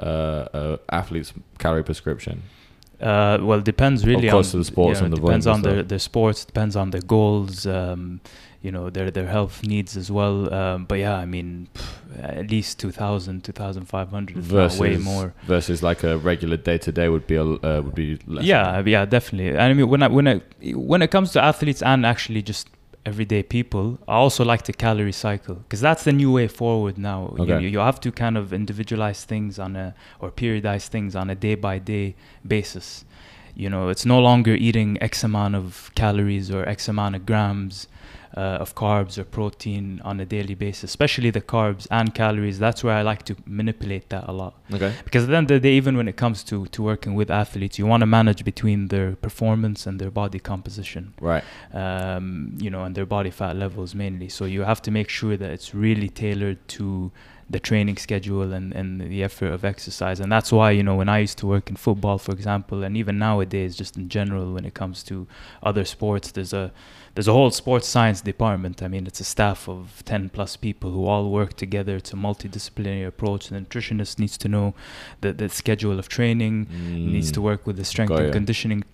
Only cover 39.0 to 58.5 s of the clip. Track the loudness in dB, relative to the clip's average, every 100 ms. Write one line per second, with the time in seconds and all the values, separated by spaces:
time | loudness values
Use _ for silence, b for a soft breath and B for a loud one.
39 | 0 -4 -8 -4 -4 -4 -6 -6 -6 -8
40 | -6 -6 -4 -4 -4 -4 -6 -6 -6 0
41 | 0 2 0 0 0 0 2 0 -2 0
42 | 0 0 0 2 -2 0 0 0 0 2
43 | 0 -2 -6 -12 -8 -4 -2 -2 -4 -6
44 | -6 -10 -8 -8 -8 -12 -8 -2 -2 -2
45 | 0 2 4 4 6 6 6 6 4 2
46 | 0 0 0 -2 -4 -6 -6 -4 -2 -2
47 | -2 -2 0 0 -2 -2 -4 0 4 6
48 | 6 6 6 4 0 -2 0 2 0 0
49 | 0 -2 -6 -2 0 2 0 -4 -6 -6
50 | -6 -4 -4 -4 -6 -8 -8 -12 -10 -10
51 | -12 -6 0 0 B B B -8 -6 -4
52 | -4 -4 -6 -8 -8 -8 -6 -6 -6 -6
53 | -4 -2 -2 -4 -6 -4 -6 -6 -8 -6
54 | -6 -6 -10 -8 -4 -2 0 -2 0 -2
55 | -2 -4 -2 -2 -4 -8 -8 0 2 2
56 | -2 -4 -4 -2 -4 -6 -10 -8 -4 -4
57 | -6 B B B B -6 0 2 2 -2
58 | -4 -4 -2 -4 -2